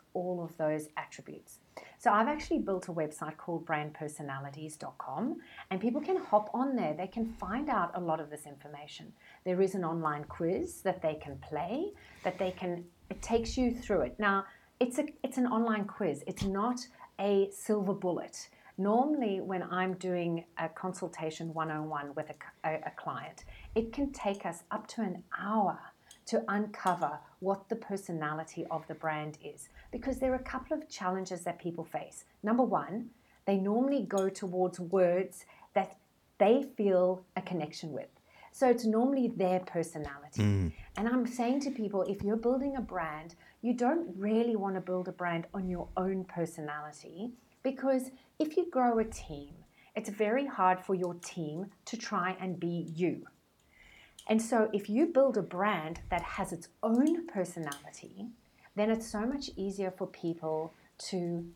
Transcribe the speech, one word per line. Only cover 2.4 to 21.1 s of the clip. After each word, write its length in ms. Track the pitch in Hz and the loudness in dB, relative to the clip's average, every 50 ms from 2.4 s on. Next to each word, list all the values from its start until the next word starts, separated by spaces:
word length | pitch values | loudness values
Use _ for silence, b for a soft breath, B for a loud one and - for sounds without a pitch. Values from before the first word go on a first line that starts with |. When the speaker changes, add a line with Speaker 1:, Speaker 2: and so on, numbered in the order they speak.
| - - 339 277 | 0 0 0 0
Speaker 1:
built 280 | 202 196 196 180 180 - | 2 0 0 -2 -2 -4
a 60 | 165 | -2
website 440 | 165 156 151 151 - 160 151 156 - | -2 -2 -2 -2 -6 -8 -8 -8 -8
called 280 | - - 170 165 160 | -6 -4 -4 -4 -2
brand 280 | - 165 151 151 151 151 | 0 0 0 0 -4 -6
personalities 840 | - 156 147 151 - 151 143 135 135 139 139 139 151 156 156 151 - | -8 -8 -8 -8 -8 -8 -8 -6 -6 -8 -10 -10 -10 -12 -12 -12 -10
dot 200 | - 135 - - | -12 -12 -10 -10
com, 400 | - 131 131 151 208 277 339 B B B B B B B | -10 -8 -4 -2 -2 -2 -2 B B B B B B B
and 120 | 190 185 | -4 0
people 180 | 202 240 233 294 | 0 0 0 0
can 160 | 294 - 381 370 | 0 0 0 0
hop 320 | - - - 208 208 - - | 2 6 6 6 6 4 0
on 220 | 233 254 277 269 | 0 2 2 2
there. 180 | 233 185 151 156 | 2 2 0 0
They 140 | 160 180 190 | -2 -4 -4
can 180 | - 233 226 226 226 | -2 -2 -4 -4 -4
find 360 | - 202 185 202 254 294 302 | -6 -6 -4 -2 -2 0 2
out 220 | 254 208 175 - - | 2 2 2 2 0
a 40 | 185 | -2
lot 200 | 180 165 156 160 | 0 0 0 0
of 100 | 156 143 | -2 -6
this 160 | 151 147 - | -10 -12 -12
information. 680 | 151 143 143 - 147 147 143 147 147 - - - - - B B B B B B | -14 -16 -16 -14 -14 -14 -14 -14 -14 -14 -16 -16 -16 -18 B B B B B B
There 180 | 185 180 180 | 0 4 4
is 140 | 196 185 190 | 4 4 4
an 80 | 196 180 | 2 0
online 400 | 160 160 170 160 156 147 147 147 | 0 0 0 0 0 0 -2 -4
quiz 560 | - - - 175 165 190 240 339 381 - - - | -8 -6 -2 0 0 2 0 -2 -4 -6 -2 -2
that 180 | 190 180 185 | -2 -2 0
they 140 | - 160 156 | 0 -2 -2
can 220 | 151 - 143 139 - | -2 -6 -10 -12 -12
play, 520 | - - 160 147 160 175 220 285 359 415 - B B B B B B | -10 -8 -6 -6 -4 -4 -2 -2 -4 -4 -6 B B B B B B
that 160 | 185 185 - | -4 -2 0
they 120 | 202 185 | -2 -2
can, 340 | 185 - 196 180 175 175 175 - - _ _ - | -2 -2 -4 -4 -4 -4 -6 -12 -18 _ _ -12
it 120 | 190 - | -10 -10
takes 360 | - - 233 233 233 226 - 262 | -2 0 2 2 2 0 0 2
you 160 | 247 240 240 | 2 2 2
through 280 | 247 - - 208 175 | 0 -2 0 2 2
it. 140 | 131 123 - - | 2 0 0 0
Now, 260 | 214 202 196 196 190 B B B B B B _ | 2 2 4 2 0 B B B B B B _
it's 180 | 254 247 247 - | 0 2 2 -2
a, 60 | 302 - - - - | -2 -2 -4 -6 -6
it's 140 | 247 - 262 | -4 0 2
an 100 | 247 247 | 2 2
online 380 | 226 220 233 233 220 214 202 | 4 2 2 2 2 0 0
quiz. 380 | 208 - - 208 170 139 - - | -4 -4 -2 0 0 0 -2 -4
It's 180 | - 180 - - | -8 -6 -2 -2
not 360 | 196 190 196 208 247 247 247 - - B B B B B - | 0 0 2 2 2 0 -2 -4 -10 B B B B B -2
a 300 | 196 202 202 196 196 196 | 0 4 4 4 4 2
silver 420 | - - - - 214 208 190 190 190 | 0 -8 0 2 2 2 4 2 0
bullet. 540 | - - 180 170 - - - - - - - B B B B B - | 0 0 0 0 0 -2 -6 -10 -14 -16 -16 B B B B B 0
Normally, 640 | 190 202 214 240 262 302 302 285 247 214 196 190 | 2 4 6 6 6 4 4 2 2 0 0 -2
when 220 | - - 190 180 - | -2 -2 -2 -4 -2
I'm 300 | - - 185 185 185 185 | -2 0 0 0 0 0
doing 500 | 180 - 185 180 175 170 170 170 170 170 - _ - | -2 -2 0 0 2 2 0 0 -2 -4 -8 _ -6
a 120 | 160 160 | -4 -4
consultation 840 | - - - 185 180 - - 170 | -4 -6 -6 -6 -4 -4 -6 -8